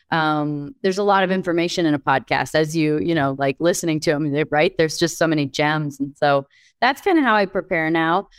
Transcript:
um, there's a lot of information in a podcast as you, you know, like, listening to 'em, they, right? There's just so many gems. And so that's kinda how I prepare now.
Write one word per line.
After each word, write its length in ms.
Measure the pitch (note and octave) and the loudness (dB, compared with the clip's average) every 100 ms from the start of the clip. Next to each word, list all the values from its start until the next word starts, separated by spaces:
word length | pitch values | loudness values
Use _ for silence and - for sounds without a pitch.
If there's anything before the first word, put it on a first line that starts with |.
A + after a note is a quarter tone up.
| _ | _
um, 640 | E3 D#3 D3+ D3 D3 C#3+ - | -2 0 0 -2 -4 -8 -4
there's 140 | G3 F#3 | -4 0
a 60 | |
lot 200 | G3+ G3 | 2 2
of 80 | F#3 | 2
information 540 | F#3+ F3+ E3+ E3+ - E3 | 0 -2 -2 -2 0 0
in 80 | |
a 60 | D3 | 0
podcast 560 | - C3+ - C3+ C3+ D#3 | 0 0 0 -2 0 0
as 200 | D#3 D#3+ | 0 0
you, 240 | D3+ D3+ | 0 0
you 140 | E3+ | 0
know, 220 | E3 C#3 C3+ | 0 0 0
like, 200 | C#3 C#3 | -2 0
listening 400 | E3 F3 E3+ D#3 | 0 0 -2 -2
to 100 | E3+ | 0
'em, 200 | D3 D3+ | 0 -2
they, 140 | C#3 D3 | -2 0
right? 280 | D3 F3 - | 2 2 0
There's 200 | D#3+ - | -2 0
just 200 | E3+ - | -4 0
so 100 | E3 | 0
many 180 | D3+ C#3 | 0 -2
gems. 540 | - D3 D#3 D3 C#3 | -2 0 0 -4 -6
And 160 | C#3+ - | -8 -2
so 300 | D3 C#3 C#3 _ _ _ | 0 0 -2 _ _ _
that's 220 | A#3+ C#4 | -2 0
kinda 200 | G4+ E4+ | 0 2
how 140 | C4 G#3+ | 4 2
I 100 | G3 | 0
prepare 440 | G3 - E3+ D#3+ | -2 -2 -2 0
now. 400 | E3 E3 F3+ G3+ | 0 2 0 -2